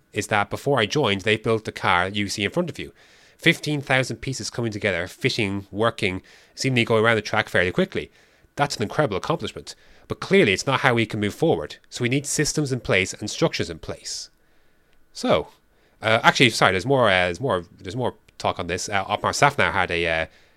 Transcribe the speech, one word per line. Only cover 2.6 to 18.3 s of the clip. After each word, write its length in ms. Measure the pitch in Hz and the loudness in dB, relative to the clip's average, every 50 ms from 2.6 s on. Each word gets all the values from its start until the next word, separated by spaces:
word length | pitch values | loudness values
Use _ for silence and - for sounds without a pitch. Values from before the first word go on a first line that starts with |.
| 180 - | -4 -4
of 80 | - | -6
you. 140 | - 80 69 - _ - - - - - - _ _ | -10 -12 -14 -16 _ -20 -20 -20 -20 -20 -20 _ _
Fifteen 420 | - 170 165 - - 147 151 143 | 2 2 2 2 -2 -4 -4 -4
thousand 360 | 135 - 135 131 131 - 123 | -2 0 0 0 0 -2 -6
pieces 340 | - - 135 131 - 101 - | -8 -8 -8 -8 -8 -8 -8
coming 200 | - - 120 113 | -6 -4 -4 -4
together, 360 | 104 104 - 104 92 85 87 | -4 -2 -2 -2 -2 -2 -4
fitting, 580 | 92 - - - 117 - - 110 98 98 101 98 - | -6 -6 -4 -2 -2 0 0 -2 -2 -2 -4 -6 -8
working, 500 | - 98 110 117 - - - 95 90 92 - - - - - _ _ | -4 0 0 0 0 0 -2 -2 -2 -4 -8 -12 -20 -20 -20 _ _
seemingly 320 | - - 131 127 120 117 | -4 -2 0 2 2 2
going 180 | 110 117 110 107 | 4 4 4 4
around 120 | 117 117 | 4 2
the 80 | 107 104 | 2 0
track 260 | - - 110 110 - | 0 -2 -2 0 0
fairly 220 | - 101 90 90 | 2 2 2 2
quickly. 400 | 87 - 185 190 - 87 73 - _ _ _ _ _ _ _ _ _ | 2 0 -2 -2 -2 -6 -8 -8 _ _ _ _ _ _ _ _ _
That's 200 | - 143 139 - | -4 -4 -2 -2
an 80 | - 110 | -4 -6
incredible 340 | 95 - - 151 107 98 | -4 -2 -2 -2 0 -2
accomplishment. 560 | 90 - - 156 - - 95 - 78 76 - - - _ - - - - | -4 -2 -4 -4 -4 -4 -8 -10 -12 -16 -16 -18 -20 _ -20 -20 -16 -12
But 120 | - - - | -12 -10 -8
clearly 320 | - - 185 196 170 113 | -2 2 4 4 4 4
it's 160 | 95 - - | 4 2 0
not 140 | - 131 123 | 0 0 2
how 120 | - 135 120 | 2 4 4
we 120 | 117 113 | 4 2
can 160 | 107 - 107 | 0 0 0
move 120 | 101 101 - | 0 -2 0
forward. 440 | - 156 165 107 82 76 - - - _ _ | 0 0 0 0 0 -2 -6 -12 -16 _ _
So 140 | - - 123 | -6 -2 -2
we 60 | 120 | 0
need 160 | 127 147 139 | 0 0 -2
systems 440 | - - - 151 - - 156 151 127 | -2 0 0 0 0 0 -2 -2 -2
in 100 | 127 120 | -2 -4
place 320 | - - 120 95 95 - - | -2 0 2 2 2 0 -4
and 180 | - 107 104 | -6 -8 -8
structures 380 | - - - 160 - - 104 90 | -2 0 0 0 0 -2 -6 -6
in 80 | 80 78 | -8 -10
place." 500 | - - - - - - - - - - _ _ _ _ _ _ _ _ _ _ _ _ _ - _ _ - | -12 -12 -12 -12 -10 -10 -10 -10 -12 -14 _ _ _ _ _ _ _ _ _ _ _ _ _ -20 _ _ -10
So, 340 | - - 254 214 80 73 - - _ _ _ _ _ _ _ _ _ | -4 0 2 2 2 0 -4 -12 _ _ _ _ _ _ _ _ _
uh, 180 | - 110 110 117 | 0 2 2 4
actually, 300 | - 165 - - 143 117 | 4 4 6 6 4 4
sorry, 220 | - - 147 107 92 | 4 4 4 4 4
there's 120 | 95 90 | 2 0
more, 240 | 127 139 131 120 104 | 2 2 4 6 6
uh, 160 | 92 92 90 | 6 4 4
there's 140 | 90 87 90 | 2 0 -2
more, 260 | 123 131 98 92 85 - - - | -2 -2 -2 -2 -4 -6 -14 -16
there's 160 | 92 92 110 | -12 -8 -6
more 180 | 127 123 104 - - _ _ | -4 -4 -4 -4 -8 _ _